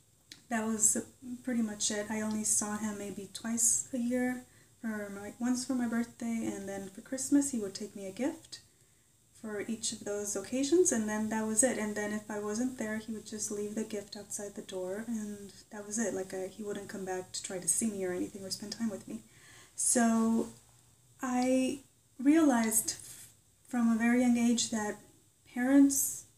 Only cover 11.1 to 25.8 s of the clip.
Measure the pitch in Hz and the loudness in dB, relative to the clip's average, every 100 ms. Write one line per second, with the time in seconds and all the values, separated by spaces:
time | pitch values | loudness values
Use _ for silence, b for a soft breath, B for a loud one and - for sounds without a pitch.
11.1 | 214 220 220 220 214 254 208 214 208 208 | 0 0 0 2 4 4 2 -2 -2 -2
12.1 | 214 - 208 208 214 254 254 220 220 226 | -4 -6 -6 -4 -2 -2 -2 -4 -4 -6
13.1 | 220 - 214 - 208 208 214 214 208 202 | -10 -8 -8 -6 -4 -4 -4 -4 -6 -8
14.1 | 208 202 - 202 208 - 185 180 202 226 | -14 -12 -10 -10 -10 -10 -8 -6 -6 -4
15.1 | 226 208 202 196 - - 214 202 208 208 | -6 -6 -10 -14 -18 -16 -14 -8 -4 -2
16.1 | 190 185 190 185 190 208 202 196 202 185 | -4 -6 -6 -8 -8 -8 -8 -8 -8 -6
17.1 | 185 180 - - 190 180 - 226 196 185 | -6 -6 -10 -8 -4 -2 0 0 -2 -2
18.1 | 180 202 202 190 - 214 214 226 190 - | -2 -6 -8 -10 -8 -8 -4 -4 -4 -8
19.1 | 220 - B B B B - - 247 233 | -12 -12 B B B B -4 2 4 4
20.1 | 226 226 226 226 - - _ _ _ _ | 4 4 2 0 -8 -20 _ _ _ _
21.1 | - 262 247 254 262 262 - - _ _ | -8 -2 0 4 4 2 -2 -10 _ _
22.1 | - 262 320 302 233 226 214 - - - | 2 6 8 8 6 4 2 0 -4 -12
23.1 | - - - _ _ - 240 226 226 233 | -18 -20 -20 _ _ -4 2 4 4 6
24.1 | 247 247 240 233 233 - 226 208 202 - | 6 6 6 4 4 0 -2 -2 -6 -14
25.1 | - _ _ - 247 254 277 | -20 _ _ -10 -2 6 8